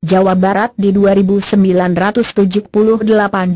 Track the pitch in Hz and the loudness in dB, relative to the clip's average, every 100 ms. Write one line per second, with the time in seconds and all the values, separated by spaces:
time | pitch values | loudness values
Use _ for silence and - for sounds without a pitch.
0 | 160 185 190 185 190 190 233 - 196 196 | -2 0 0 0 0 -2 -4 -2 -2 2
1 | 202 196 190 202 196 208 190 180 180 175 | 2 2 2 0 0 0 2 2 0 0
2 | 190 226 226 - 196 196 214 208 220 220 | -2 -2 -4 0 0 -2 -4 0 0 0
3 | 220 214 202 202 185 | 0 0 0 -2 -2